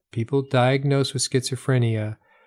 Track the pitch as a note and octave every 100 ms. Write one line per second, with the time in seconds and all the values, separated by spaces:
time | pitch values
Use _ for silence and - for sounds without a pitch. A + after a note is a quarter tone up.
0 | _ A#2 A2+ C#3 C3+ B2+ B2 C3+ C#3 C#3
1 | C3 B2 - C3 - B2 - B2+ A#2 A2
2 | G#2+ A2 _ _